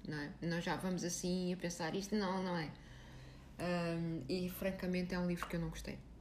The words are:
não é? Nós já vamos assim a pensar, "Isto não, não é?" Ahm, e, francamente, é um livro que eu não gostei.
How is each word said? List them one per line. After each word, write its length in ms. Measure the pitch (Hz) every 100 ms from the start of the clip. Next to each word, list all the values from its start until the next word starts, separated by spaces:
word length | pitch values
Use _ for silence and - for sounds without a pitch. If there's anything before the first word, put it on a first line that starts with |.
| -
não 100 | 151
é? 140 | 147 -
Nós 220 | 170 170
já 100 | 180
vamos 300 | 147 185 180
assim 480 | 180 - 180 185 180
a 40 | 180
pensar, 380 | 175 - 160
"Isto 220 | 196 190 214
não, 260 | 190 190
não 140 | 185 175
é?" 120 | 151 - - - - - - - - -
Ahm, 640 | 175 175 170 165 165 165 -
e, 220 | 185 180
francamente, 640 | - 196 190 180 180 180
é 40 | 180
um 80 | 175
livro 180 | 175 -
que 80 |
eu 60 | 170
não 100 | 165
gostei. 300 | - - - - -